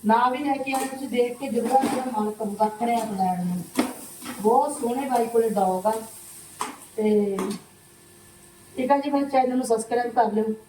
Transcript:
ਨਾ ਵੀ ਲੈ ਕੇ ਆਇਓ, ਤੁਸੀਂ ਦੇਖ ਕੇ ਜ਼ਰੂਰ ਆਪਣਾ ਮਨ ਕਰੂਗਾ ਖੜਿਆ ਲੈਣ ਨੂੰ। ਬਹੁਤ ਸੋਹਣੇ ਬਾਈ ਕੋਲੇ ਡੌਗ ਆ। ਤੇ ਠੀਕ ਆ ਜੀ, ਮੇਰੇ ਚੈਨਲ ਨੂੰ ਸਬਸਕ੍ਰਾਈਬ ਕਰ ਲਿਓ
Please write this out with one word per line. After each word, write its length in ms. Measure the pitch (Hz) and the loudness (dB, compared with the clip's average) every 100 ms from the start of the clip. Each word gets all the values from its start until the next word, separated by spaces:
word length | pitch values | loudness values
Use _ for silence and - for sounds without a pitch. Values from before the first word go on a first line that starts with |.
| 208 | 4
ਨਾ 220 | 233 247 | 4 4
ਵੀ 100 | 254 | 0
ਲੈ 180 | 285 269 | -2 -2
ਕੇ 160 | 262 | -2
ਆਇਓ, 140 | 262 262 | -2 -4
ਤੁਸੀਂ 220 | 254 262 | -6 -4
ਦੇਖ 300 | 240 240 240 | 0 0 -2
ਕੇ 100 | 277 | -4
ਜ਼ਰੂਰ 220 | 226 226 | -2 4
ਆਪਣਾ 500 | 269 - 254 247 220 | 2 2 -2 -2 -2
ਮਨ 100 | 214 | -2
ਕਰੂਗਾ 380 | 214 214 202 214 | -2 -6 0 -2
ਖੜਿਆ 360 | - 233 233 214 196 | 0 0 0 -2 -2
ਲੈਣ 260 | 185 180 180 | 0 0 -2
ਨੂੰ। 160 | 180 170 - - - - - - - | -4 -6 -4 -4 -6 -16 -16 -14 -2
ਬਹੁਤ 400 | 202 254 294 - | 4 4 2 -2
ਸੋਹਣੇ 280 | 233 247 269 | -4 -2 0
ਬਾਈ 180 | 240 233 | 0 2
ਕੋਲੇ 220 | 233 226 | 2 2
ਡੌਗ 360 | 202 190 185 202 | 2 2 2 0
ਆ। 60 | 220 214 - - - - - - - - - | -2 -6 -16 -20 -20 -20 -10 -10 -10 -14 -2
ਤੇ 400 | 214 214 202 196 190 208 - - - - - - - - - - - - | 2 4 2 0 -4 -6 -12 -20 -20 -20 -20 -20 -20 -20 -20 -20 -16 -4
ਠੀਕ 140 | 254 | 2
ਆ 40 | 285 | 2
ਜੀ, 120 | 285 | 2
ਮੇਰੇ 140 | 277 | -2
ਚੈਨਲ 320 | 277 269 254 254 | 2 2 2 0
ਨੂੰ 100 | 226 | 0
ਸਬਸਕ੍ਰਾਈਬ 460 | 226 220 240 240 | 0 0 -2 0
ਕਰ 200 | 226 220 | 0 2
ਲਿਓ 200 | 208 220 214 | 2 -2 -4